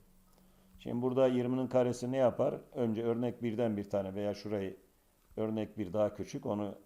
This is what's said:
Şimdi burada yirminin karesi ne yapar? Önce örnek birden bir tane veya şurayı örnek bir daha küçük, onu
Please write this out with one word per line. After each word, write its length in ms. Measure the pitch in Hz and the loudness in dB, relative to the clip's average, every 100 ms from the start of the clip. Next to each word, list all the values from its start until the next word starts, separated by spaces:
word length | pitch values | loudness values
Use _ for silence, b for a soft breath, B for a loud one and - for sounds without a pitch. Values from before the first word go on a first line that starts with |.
| - - - b b b b - | -20 -20 -20 b b b b -14
Şimdi 220 | 123 120 | -6 -2
burada 260 | 127 127 131 | 0 4 4
yirminin 400 | 123 123 127 127 | 4 2 0 2
karesi 440 | 127 123 123 123 | 2 2 0 -2
ne 60 | 131 | 4
yapar? 440 | 123 - 135 147 - | 4 4 0 -2 -6
Önce 300 | 147 117 107 | -2 0 0
örnek 400 | 117 113 123 - | 0 0 -2 -2
birden 340 | 117 107 117 104 | -2 0 0 0
bir 120 | 101 | -2
tane 260 | 101 95 98 | -2 -2 -2
veya 180 | 104 | -4
şurayı 440 | 98 104 104 95 - - b b b b - | -4 -4 -4 -4 -8 -16 b b b b -4
örnek 400 | 110 110 104 - | -2 -2 -4 -6
bir 160 | 95 | -2
daha 220 | 107 104 - | 2 2 0
küçük, 300 | 92 - - | -8 -6 -2
onu 300 | 104 104 - | -2 -2 -8